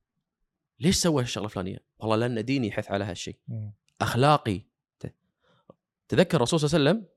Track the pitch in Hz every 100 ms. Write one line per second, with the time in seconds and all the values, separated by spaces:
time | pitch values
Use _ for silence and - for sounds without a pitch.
0 | _ _ _ _ _ _ _ - 156 185
1 | 175 151 123 120 104 - 92 101 _ -
2 | 110 110 120 113 113 139 107 107 - 98
3 | 104 85 - - - 113 107 - _ -
4 | 107 117 143 147 117 95 - _ _ _
5 | - - _ _ _ _ _ - _ _
6 | - 117 185 160 120 170 147 160 139 220
7 | 196